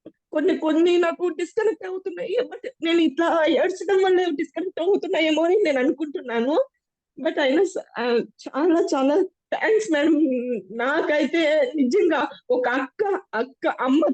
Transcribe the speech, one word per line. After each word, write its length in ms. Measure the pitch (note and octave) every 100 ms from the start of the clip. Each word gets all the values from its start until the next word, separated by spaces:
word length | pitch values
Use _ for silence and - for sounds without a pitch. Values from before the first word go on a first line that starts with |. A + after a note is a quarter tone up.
| - - _
కొన్ని, 260 | D#4 F4 C4+
కొన్ని 400 | D#4 D#4 F4 F4
నాకు 300 | E4+ - F4
డిస్కనెక్ట్ 580 | D#4+ E4+ - A4 - F#4+
అవుతున్నాయి. 500 | F#4+ F#4+ F4 A#4+ A#4
But 300 | D4+ A#4 B4+ -
నేను 160 | E4 E4+
ఇట్లా 460 | D#4+ C4+ E4+ E4 D4+
ఏడ్చడం 540 | B3+ F4+ F#4+ F#4 F#4+
వల్ల 200 | F#4+ F4+ F4
డిస్కనెక్ట్ 460 | C#4+ D#4+ E4 F#4 -
అవుతున్నాయేమో 640 | F4 G4+ - F4 D#4 D4+
అని 120 | E4 G#4
నేను 160 | E4+ C4
అనుకుంటున్నాను. 840 | C4+ C#4 D4+ D#4+ C4 A3+ B3 E4 C#5 _ _ _ _ -
But 200 | C4+ E4
అయినా 240 | C#4 D4+
స-, 200 | F#4 - - -
ఆ, 40 | A#3+ A#3+
చాలా, 720 | - _ - C4 E4+ E4 -
చాలా 200 | C#4+ C4+ D4+ F#4 - _
థాంక్స్, 380 | - - A4 G#4+
మేడం. 200 | D4 D#4 D4 D4+ B3+ B3 A#3 - A3+
నాకైతే 960 | B3 D#4 E4 D4 C#4 E4 D4+ D#4 B3+ D4+
నిజంగా 520 | B3 F#4 F4 D4 D4 - -
ఒక 180 | B4+ F4
అక్క, 520 | C4 - - G4+ F#4 -
అక్క, 320 | A3 C4 - D#4+ -
అమ్మ 220 | B3+ C#4 D4+